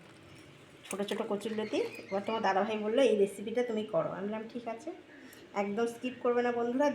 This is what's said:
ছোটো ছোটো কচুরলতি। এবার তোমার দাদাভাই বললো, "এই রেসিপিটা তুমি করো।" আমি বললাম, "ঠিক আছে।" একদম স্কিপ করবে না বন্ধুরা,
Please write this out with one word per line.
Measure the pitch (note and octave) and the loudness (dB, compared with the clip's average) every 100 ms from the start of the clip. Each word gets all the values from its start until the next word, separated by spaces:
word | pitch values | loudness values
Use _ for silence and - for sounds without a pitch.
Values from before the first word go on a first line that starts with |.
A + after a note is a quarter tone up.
| - - - - - - - - - | -18 -20 -20 -20 -20 -20 -20 -20 -6
ছোটো | G3 G3+ | -4 -2
ছোটো | G#3 G#3+ | -2 -2
কচুরলতি। | G3+ A3 G#3+ G#3+ F4+ A#4+ - - | -4 -2 -4 -2 0 -2 -6 -6
এবার | G3 G#3+ | -4 -2
তোমার | A3+ F#3+ | 2 4
দাদাভাই | F#3+ G#3+ G#3+ | 4 2 0
বললো, | G#3+ A#3+ B3 | 2 4 6
"এই | G#3 | 6
রেসিপিটা | G3 - G#3 B3 A#3+ | 4 0 -4 -2 0
তুমি | G#3+ G#3+ | -2 0
করো।" | E3 D3+ F3 | 0 0 -4
আমি | G#3 | -6
বললাম, | A3 A3 | -6 -8
"ঠিক | A#3+ A#3 | -8 -8
আছে।" | A3+ E4 - - - - - - G3 | -8 -10 -12 -16 -20 -20 -20 -6 -4
একদম | G3+ G#3 A#3 | -2 0 -2
স্কিপ | - B3+ - | -2 -6 0
করবে | A#3+ A#3+ A#3+ | 2 4 2
না | A#3 | 2
বন্ধুরা, | A#3+ B3+ C#4+ | 0 2 2